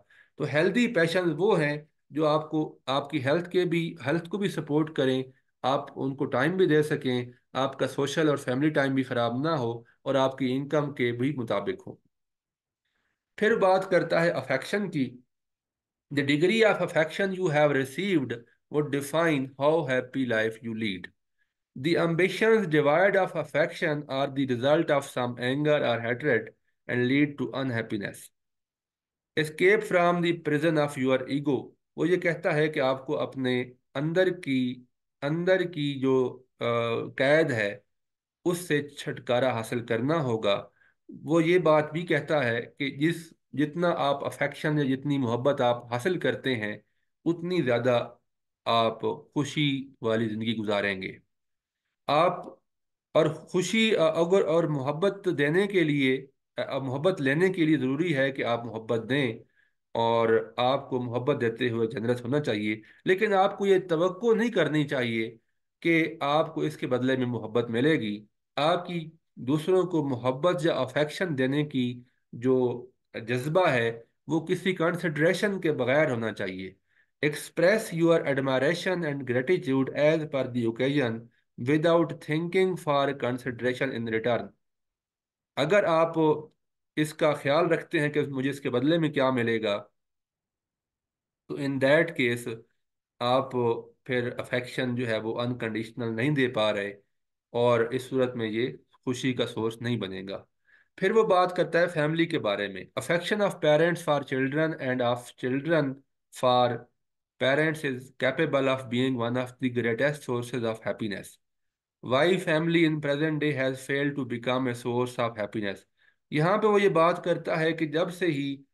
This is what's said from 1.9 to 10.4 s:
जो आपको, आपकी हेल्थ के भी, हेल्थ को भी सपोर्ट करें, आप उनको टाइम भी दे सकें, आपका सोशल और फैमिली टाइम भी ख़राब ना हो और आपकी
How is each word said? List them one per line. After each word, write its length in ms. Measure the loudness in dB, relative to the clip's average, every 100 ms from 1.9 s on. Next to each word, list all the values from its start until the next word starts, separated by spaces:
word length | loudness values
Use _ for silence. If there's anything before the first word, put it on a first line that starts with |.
| _ _
जो 140 | -2 0
आपको, 560 | 0 0 -4 -4 -6 -4
आपकी 320 | -4 -2 -2
हेल्थ 280 | 0 0 0
के 180 | -2 0
भी, 320 | 0 -2 -4
हेल्थ 260 | -2 -2 -2
को 100 | -4
भी 120 | -2
सपोर्ट 460 | -2 -2 0 0 0
करें, 380 | 0 0 -4 -12 _ _
आप 300 | -2 -2 -4 -6
उनको 280 | -6 -4 -2
टाइम 260 | 0 0
भी 160 | 2 4
दे 160 | 4
सकें, 480 | 2 0 -2 -2 -4 -12 _ -2
आपका 320 | -2 -2 -4
सोशल 420 | -2 -2 0 0
और 80 | 0
फैमिली 340 | -2 0 0
टाइम 220 | 2 2
भी 100 | 0
ख़राब 400 | 0 0 0 0
ना 120 | -2 -2
हो 300 | -2 -6 -12 _ -2
और 100 | 2
आपकी 400 | 2 0